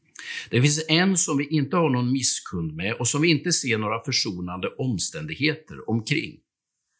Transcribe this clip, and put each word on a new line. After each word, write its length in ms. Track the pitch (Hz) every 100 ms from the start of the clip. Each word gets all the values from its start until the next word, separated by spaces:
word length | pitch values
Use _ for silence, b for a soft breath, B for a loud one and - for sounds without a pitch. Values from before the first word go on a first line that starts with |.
| _ B B B B
Det 120 | 117
finns 220 | 143 147 156
en 280 | 160 190 185
som 220 | - 143
vi 80 | 143
inte 280 | 156 131 180
har 140 | 160
någon 220 | 123 123
misskund 640 | 135 120 - - 90 82
med 200 | 78 95
och 140 | - 123
som 140 | 143
vi 60 | 170
inte 240 | 151 180
ser 260 | - 131 110
några 260 | 107 110
försonande 640 | - 123 120 90 90 90 98
omständigheter 1200 | - 131 98 - 78 76 - 151 - - 69 -
omkring. 460 | 113 110 135 113 - _ _ _ _ _